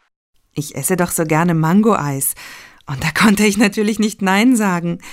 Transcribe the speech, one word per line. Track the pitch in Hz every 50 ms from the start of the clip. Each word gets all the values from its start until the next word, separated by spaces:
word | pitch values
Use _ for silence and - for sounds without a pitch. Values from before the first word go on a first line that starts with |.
| _ _ _ _ _ _ _ _ _ _ _
Ich | 147 147 - -
esse | 139 135 - 185
doch | 175 175 175
so | - - 165
gerne | 156 156 156 170 180 170
Mango-Eis. | 160 156 160 175 208 214 233 202 - 147 147 139 135 139 - - - - - - - - - - _ _
Und | - 139 131 139
da | 160
konnte | - - 185 220 202 202 208
ich | 214 202 202
natürlich | 240 202 208 220 208 208 220 214
nicht | 208 214 208 - 196
Nein | 185 190 202 226 262 254
sagen. | 214 214 196 180 170 165 175 170 175 - -